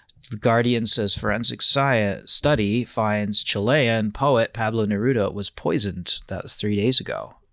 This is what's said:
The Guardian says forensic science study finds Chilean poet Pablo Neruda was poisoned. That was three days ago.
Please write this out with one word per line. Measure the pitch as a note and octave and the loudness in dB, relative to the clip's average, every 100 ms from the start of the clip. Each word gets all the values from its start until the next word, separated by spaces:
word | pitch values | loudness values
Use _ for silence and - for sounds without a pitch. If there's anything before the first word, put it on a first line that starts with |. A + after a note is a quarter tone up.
| _ _ - | _ _ -14
The | A2+ | -2
Guardian | B2 A2+ A#2+ A#2 A2+ | 2 2 2 2 0
says | - G#2 - | 0 0 -2
forensic | G#2+ G#2 A#2 G#2+ | -2 0 -2 0
science | - C#3 C#3 A#2+ G2+ - - | 0 2 2 2 2 -2 -2
study | - D3 C#3+ G2+ A#2 | 0 2 2 2 0
finds | A#2 - A2 G#2+ G#2 G2+ | -2 -2 0 0 0 -2
Chilean | - A2 G#2 D3+ A#2+ A2+ G#2+ | -2 0 2 2 2 2 0
poet | - C#3 A#2+ A2+ | 0 2 2 2
Pablo | - A2 A2+ | -2 -2 0
Neruda | G#2+ G2+ A#2+ A#2+ G2 | 0 2 2 2 0
was | G2+ G2 | -2 -8
poisoned. | - - - G2+ F2 F2 - - | -6 -2 0 -2 -4 -6 -6 -8
That | F#2 | -10
was | - - | -6 -4
three | G#2+ | -2
days | G#2 A2 C3 | 0 2 0
ago. | - G1+ G#1 - _ | -2 -6 -10 -16 _